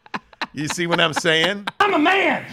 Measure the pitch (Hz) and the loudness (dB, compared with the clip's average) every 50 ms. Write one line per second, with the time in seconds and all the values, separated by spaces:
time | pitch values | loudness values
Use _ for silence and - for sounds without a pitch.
0 | _ - - - - _ - _ - - - 135 151 147 - - 175 170 170 170 | _ -12 -12 -12 -12 _ -12 _ -12 -10 -8 -6 -6 -6 -4 -4 -2 0 2 2
1 | 170 165 143 - - 170 156 160 165 180 208 202 208 - - - 403 403 370 320 | 2 2 0 0 0 2 2 2 2 0 -2 -4 -8 -8 -2 0 0 2 2 2
2 | 294 359 381 392 370 311 247 156 131 - | 2 2 2 2 2 0 -2 -2 -6 -8